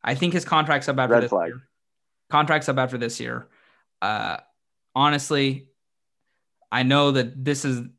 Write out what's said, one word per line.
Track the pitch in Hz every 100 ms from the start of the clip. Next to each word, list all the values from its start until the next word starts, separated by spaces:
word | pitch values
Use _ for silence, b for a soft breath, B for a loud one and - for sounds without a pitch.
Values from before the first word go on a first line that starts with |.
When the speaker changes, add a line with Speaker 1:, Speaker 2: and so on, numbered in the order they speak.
Speaker 1:
I | -
think | 135 180
his | 175
contract's | 165 160 156 143 139
up | 131
after | 127
Speaker 2:
Red | 117
Speaker 1:
this | 120
Speaker 2:
flag. | 98 113
Speaker 1:
year. | 123 _ _ _ _ _ _ _
Contract's | 151 151 156 143
up | 135
after | 127 127
this | 117 -
year. | 120 120 - b b b b _
Uh, | 98 107 107 - _ _ _ _ _
honestly, | 131 147 147 139 143 139 131 - _ _ _ _ _ _ _ _ _ _
I | 120
know | 127 139 143
that | 135 120 135
this | 131 139
is | 143 123 120